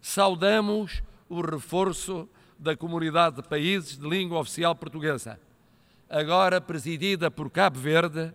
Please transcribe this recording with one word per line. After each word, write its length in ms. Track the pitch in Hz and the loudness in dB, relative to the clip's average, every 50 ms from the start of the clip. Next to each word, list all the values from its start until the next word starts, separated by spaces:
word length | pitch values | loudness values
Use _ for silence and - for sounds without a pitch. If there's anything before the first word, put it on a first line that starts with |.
Saudamos 1000 | - - - 196 196 196 185 165 175 196 208 220 208 208 208 214 208 175 - - - - - - _ _ | -8 -6 2 4 4 4 4 4 2 4 4 4 2 2 0 0 -2 -4 -4 -6 -6 -8 -10 -20 _ _
o 120 | 175 170 | -6 -4
reforço 880 | 170 160 156 147 123 - - 180 190 190 175 - - - 190 170 160 - _ _ _ _ _ | -4 -4 -4 -6 -8 -2 0 2 2 2 0 -4 -6 -8 -8 -8 -8 -12 _ _ _ _ _
da 200 | _ 147 156 156 | _ -4 -4 -4
comunidade 600 | - 160 170 170 165 160 160 151 165 170 165 135 | -4 -4 -6 -4 -2 -2 0 2 4 4 4 2
de 120 | 120 135 - | -4 -8 -4
países 500 | 156 151 147 175 196 196 165 139 143 135 | -4 0 2 2 0 0 -2 -6 -14 -10
de 100 | 143 151 | -6 -2
língua 300 | 170 190 190 175 170 165 | -2 -2 -2 -2 -2 -4
oficial 360 | 147 - - 156 170 170 165 | -4 -4 -4 -2 0 0 0
portuguesa, 640 | 165 - 160 - 160 151 156 147 123 - 113 107 - _ _ _ _ _ _ _ _ _ _ _ _ _ _ | -2 -6 -12 -10 -6 -2 -2 -2 -2 -6 -10 -14 -16 _ _ _ _ _ _ _ _ _ _ _ _ _ _
agora 520 | - 151 151 151 170 185 190 185 180 185 | -2 -2 0 4 4 4 6 6 4 2
presidida 720 | 175 - 170 156 113 151 165 147 160 196 196 170 170 160 | 0 -2 -8 -6 -6 -6 -6 -2 0 0 0 2 0 -2
por 200 | - - 151 135 | -2 -2 -10 -6
Cabo 300 | _ 165 196 190 135 131 | _ 4 2 2 2 0
Verde 520 | 127 147 156 165 170 175 147 160 160 165 165 | -2 4 4 4 4 4 -2 -4 -6 -8 -10